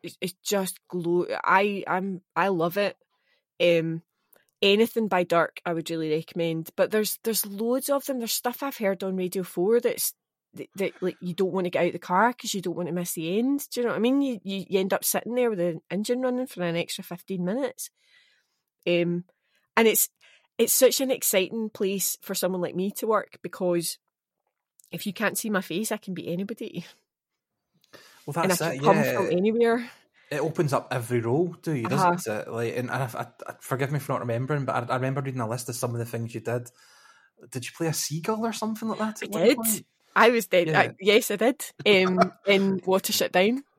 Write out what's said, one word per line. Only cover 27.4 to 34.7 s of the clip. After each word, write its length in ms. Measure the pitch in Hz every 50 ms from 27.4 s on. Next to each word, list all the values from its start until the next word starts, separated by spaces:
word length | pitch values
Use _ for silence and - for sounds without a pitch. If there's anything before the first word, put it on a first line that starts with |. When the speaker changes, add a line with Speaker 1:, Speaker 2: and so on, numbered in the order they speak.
| _ _ _ _ _ _ _ _ _ _ - - - - - _ _
Speaker 2:
Well, 80 | - 147 165
Speaker 1:
And 100 | 165 190
I 40 | 180
Speaker 2:
that's 20 | 170
Speaker 1:
could 140 | 160 165 147
Speaker 2:
it, 80 | 135
Speaker 1:
come 140 | 139 - 196
Speaker 2:
yeah. 180 | 202 - 127 -
Speaker 1:
from 100 | - 190 -
anywhere. 600 | 165 180 196 220 220 233 233 233 233 247 240 - - - _ _ _ _ _ _
Speaker 2:
It 100 | 147 147
opens 320 | 143 160 156 - 165 143
up 160 | 139 120 - -
every 300 | 127 127 117 113 123 120
role, 340 | 110 117 123 156 185 175 175 -
do 100 | - 170
you, 120 | 156 131 110
doesn't 400 | 104 131 151 185 175 175 180 -
Speaker 1:
Uh-huh. 140 | 113 107 107
Speaker 2:
it? 80 | - -
Like, 260 | 113 117 117 113 -
and 140 | 123 123 -
I, 140 | - 127 135
I, 220 | 120 - - 123 - _ - -
I, 80 | - - -
forgive 320 | - - 135 127 143 131
me 60 | 147 143
for 140 | - -
not 80 | 135 -
remembering, 440 | - 123 113 117 131 131 151 143 135
but 260 | -